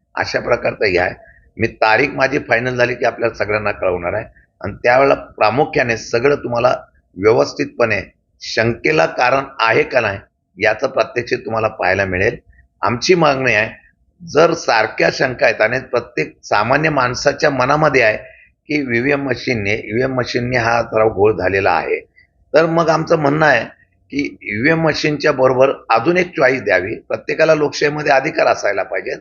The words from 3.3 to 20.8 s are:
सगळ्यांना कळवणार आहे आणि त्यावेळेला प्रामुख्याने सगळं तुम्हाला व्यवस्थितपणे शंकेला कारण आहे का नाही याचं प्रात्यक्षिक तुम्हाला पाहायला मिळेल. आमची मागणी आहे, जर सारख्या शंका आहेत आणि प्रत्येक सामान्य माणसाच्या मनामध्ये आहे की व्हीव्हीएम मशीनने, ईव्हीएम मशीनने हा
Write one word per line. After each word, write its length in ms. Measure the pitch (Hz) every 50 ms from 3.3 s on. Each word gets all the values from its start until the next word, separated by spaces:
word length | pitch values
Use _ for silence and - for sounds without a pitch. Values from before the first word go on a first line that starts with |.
सगळ्यांना 420 | 110 - 104 101 104 107 104 104 101
कळवणार 400 | - - 92 90 90 85 87 92
आहे 120 | 107 117 - - _ _ _ _ _ -
आणि 80 | 98 101
त्यावेळेला 420 | - - 120 120 131 139 139 143
प्रामुख्याने 840 | - - - - - 113 107 110 131 156 151 - 165 135 120 113
सगळं 380 | 110 - - - 117 120 139 147
तुम्हाला 420 | 143 - 139 120 120 117 127 - - - - _ _ _ _ _
व्यवस्थितपणे 960 | 87 95 107 113 131 143 139 - - 147 139 - - 120 113 107 98 90 - _ _ _ _ _ _
शंकेला 680 | - - - - 113 117 117 110 - - 156 160 160
कारण 380 | 160 - - 127 123 131 139 139 135 - -
आहे 220 | 110 113 113 135 151
का 180 | 151 143 127
नाही 180 | 117 104 98 98 - _ _ _ _ _ _ 92
याचं 280 | 98 107 107 - -
प्रात्यक्षिक 580 | 131 - 123 110 - - 123 120 - 131 120 -
तुम्हाला 240 | 110 110 110 107 107
पाहायला 360 | - - 95 90 92 98 98
मिळेल. 320 | 95 90 90 95 113 - - - _ _ _ _ _ _ _ -
आमची 320 | 101 117 120 - - 185
मागणी 400 | 175 165 147 135 131 131 127 113
आहे, 340 | 104 107 113 - - _ _ _ _ _ _ _ _ 175 165 -
जर 200 | 147 165 165 165
सारख्या 540 | 160 - - 247 226 220 - - - 175 165 165
शंका 340 | - 147 135 123 117 143
आहेत 140 | 123 110 -
आणि 200 | 107 110 120 131
प्रत्येक 580 | 131 - - 120 - - - - 156 143 - _ -
सामान्य 460 | - 117 104 107 113 131 147 156 160
माणसाच्या 640 | 151 139 127 123 123 120 - 147 135 - - 151
मनामध्ये 520 | 143 127 123 127 143 151 156 151 139 131 120
आहे 140 | 107 - - - - - - - _ _ _ _
की 160 | - 147 151 143
व्हीव्हीएम 400 | 123 117 117 123 139 147 143 139
मशीनने, 500 | 139 123 - - - 127 113 101 101 104
ईव्हीएम 420 | 120 - - 104 113 131 131 131
मशीनने 420 | 127 120 - - 127 120 120 127
हा 260 | 123 113 117 117 117